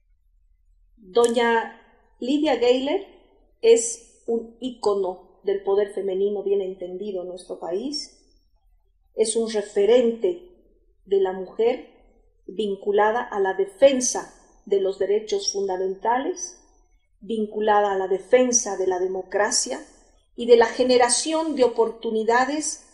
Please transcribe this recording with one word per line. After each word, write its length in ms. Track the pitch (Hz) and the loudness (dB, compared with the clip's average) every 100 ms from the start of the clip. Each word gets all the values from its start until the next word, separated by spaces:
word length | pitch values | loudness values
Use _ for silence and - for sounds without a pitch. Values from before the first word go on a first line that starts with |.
| _ _ _ _ _ _ _ _ _ _ | _ _ _ _ _ _ _ _ _ _
Doña 840 | 190 190 233 240 233 226 220 - _ _ _ _ | -2 2 2 2 2 0 -2 -10 _ _ _ _
Lidia 360 | 247 294 302 240 | -2 0 0 2
Gayler 520 | 240 262 269 381 - - _ _ _ _ | 2 2 0 -4 -6 -18 _ _ _ _
es 640 | 226 240 - - - _ - | 4 6 4 -8 -16 _ -6
un 320 | 233 226 - | -4 -6 -12
ícono 840 | 254 240 208 196 185 185 - _ | -12 -4 -2 0 -2 -6 -16 _
del 200 | 208 196 | -4 -2
poder 300 | - 196 202 | 0 0 0
femenino 500 | 196 190 190 202 202 | -4 -4 -2 -2 -2
bien 180 | 196 196 | -2 -2
entendido 600 | 185 190 180 185 208 185 | -2 -8 -12 -10 -8 -8
en 80 | 180 | -10
nuestro 300 | 180 - 180 | -14 -14 -12
país. 560 | 165 185 269 285 - _ _ _ _ _ _ _ _ _ _ - | -8 -6 -6 -10 -12 _ _ _ _ _ _ _ _ _ _ -4
Es 200 | 220 226 | -2 -2
un 160 | 220 | -4
referente 1000 | 214 202 202 202 247 233 226 196 170 - _ _ _ _ _ 196 | -4 -4 0 4 4 4 0 -4 -4 -12 _ _ _ _ _ -2
de 140 | 196 | 0
la 140 | 190 | 0
mujer 560 | 190 180 - 226 302 - _ _ _ _ _ - | -4 -8 -2 -2 -2 -8 _ _ _ _ _ -12
vinculada 760 | - 208 196 - 202 214 240 | -6 -6 -4 -2 2 2 0
a 180 | 247 208 | -4 -2
la 140 | 190 | -2
defensa 800 | 190 190 - 277 254 247 190 - - _ _ - | -2 -6 4 4 4 -2 -4 -8 -16 _ _ -2
de 160 | 196 | 0
los 160 | 190 190 | 0 -2
derechos 540 | 190 208 214 202 - | -2 -2 -2 -4 -4
fundamentales, 1080 | 196 196 185 190 190 226 254 311 359 - - _ _ _ _ _ _ | -4 -4 -4 -4 -2 -2 0 -2 -6 -12 -16 _ _ _ _ _ _
vinculada 720 | 190 220 214 214 214 208 208 | -8 -4 -4 -2 2 2 2
a 60 | 190 | 0
la 100 | 190 | -2
defensa 720 | 185 - 254 254 233 208 190 | -4 2 2 4 0 -2 -4
de 100 | 190 | -2
la 120 | 180 | -2
democracia 840 | 185 190 185 196 214 247 - 302 - - _ _ _ - | -2 -6 -4 -2 0 -2 -4 -8 -12 -20 _ _ _ -6
y 120 | 233 | 6
de 100 | 233 | 6
la 100 | 226 | 6
generación 880 | - 254 247 240 - 302 320 320 269 | 2 4 4 4 2 0 -2 -2 2
de 100 | 240 | 2
oportunidades 1200 | 233 226 226 233 220 220 233 262 302 294 - - | 2 0 -2 -4 -2 2 2 2 -2 -6 -8 -16